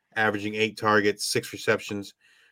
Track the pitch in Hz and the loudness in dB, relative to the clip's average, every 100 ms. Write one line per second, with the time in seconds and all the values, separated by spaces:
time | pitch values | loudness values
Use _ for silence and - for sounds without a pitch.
0 | _ 113 110 104 104 107 110 101 110 107 | _ 0 0 0 -4 0 -2 0 4 4
1 | 101 101 - 120 - 101 - 104 - 101 | 4 0 -2 -4 -4 -4 -2 -2 -2 -8
2 | 98 - _ _ _ | -8 -16 _ _ _